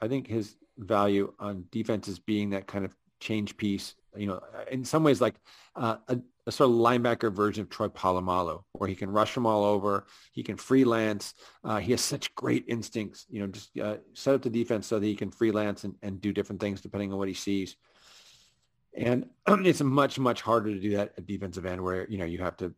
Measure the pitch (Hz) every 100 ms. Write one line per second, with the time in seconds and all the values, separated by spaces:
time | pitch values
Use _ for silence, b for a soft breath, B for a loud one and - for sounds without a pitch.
0 | 110 135 120 113 101 - _ - 104 104
1 | 101 101 98 - 104 98 87 113 107 104
2 | 101 87 - 104 101 98 - 101 92 -
3 | _ _ - 107 104 - 104 98 - -
4 | _ 101 101 90 - - 110 131 123 160
5 | 156 117 120 - B B B - 113 110
6 | - 123 - _ - - 135 117 117 131
7 | 120 117 113 95 104 95 95 - 104 -
8 | 92 92 92 90 87 78 - - 98 92
9 | 98 104 107 131 117 107 104 104 101 98
10 | - B B - 113 98 - 131 127 113
11 | 110 104 - - B B - 107 87 117
12 | - 143 - - 123 123 - 117 107 113
13 | 98 - - 107 101 107 - - 107 107
14 | - - 139 135 123 113 113 110 - 110
15 | 107 101 101 - 113 104 104 101 101 -
16 | 104 95 104 98 98 95 104 95 101 101
17 | 101 98 98 90 101 98 95 - b b
18 | b b b b b b _ _ _ -
19 | 120 123 - _ - 202 185 151 139 139
20 | 139 - 127 113 110 117 107 98 104 101
21 | 104 - 92 98 98 90 90 90 90 92
22 | 101 98 82 87 90 - 90